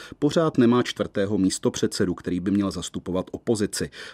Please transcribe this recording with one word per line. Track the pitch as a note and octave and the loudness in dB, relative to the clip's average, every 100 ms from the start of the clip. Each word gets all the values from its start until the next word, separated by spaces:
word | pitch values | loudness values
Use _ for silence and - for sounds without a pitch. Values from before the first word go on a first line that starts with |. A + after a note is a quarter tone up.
| - - | -16 -2
pořád | D3 F3 D#3+ C#3+ | 0 2 2 4
nemá | A#2 B2 | 4 4
čtvrtého | A#2+ - F2+ - G2 G#2 | 2 -4 -4 -2 0 2
místopředsedu, | F#2+ - B2 - G#2+ - F#2 | 2 2 -2 0 -2 0 -2
který | E2+ - F2 | -2 -4 -4
by | F#2 | 0
měl | G2 G2 | 0 0
zastupovat | F2 E2 F#2+ F2 F2+ F2+ | -4 -8 -8 -4 -4 -4
opozici. | - - A2 G2+ - D#2 - - | -6 0 0 0 -2 -8 -8 -14